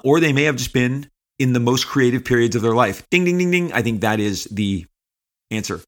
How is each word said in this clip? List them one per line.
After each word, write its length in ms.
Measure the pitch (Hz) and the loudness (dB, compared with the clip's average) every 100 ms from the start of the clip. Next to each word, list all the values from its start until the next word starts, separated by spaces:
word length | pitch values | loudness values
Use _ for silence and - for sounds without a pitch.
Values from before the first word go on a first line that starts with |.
or 140 | 131 156 | 2 2
they 140 | 160 | 4
may 120 | 139 | 2
have 120 | 151 139 | 0 -2
just 160 | 123 | -2
been 360 | 131 123 135 143 _ _ - | -2 0 -2 -10 _ _ -4
in 140 | 131 | 0
the 80 | 123 | 2
most 260 | 120 131 - | 2 0 0
creative 380 | 139 123 127 | 0 2 0
periods 320 | 127 120 117 110 | 0 2 2 0
of 60 | |
their 120 | 113 | 0
life." 340 | 113 113 95 - | 2 0 -2 -2
Ding, 140 | 180 | 0
ding, 140 | 180 175 | 2 2
ding, 120 | 180 | 2
ding. 220 | 180 170 | 2 0
I 80 | 120 | -2
think 200 | 113 110 | -2 0
that 200 | 107 107 | 0 0
is 240 | 104 92 - | 0 -4 -6
the 360 | 104 104 98 82 _ _ _ _ _ - | -4 -4 -4 -8 _ _ _ _ _ -10
answer. 300 | 110 101 87 | -8 -6 -8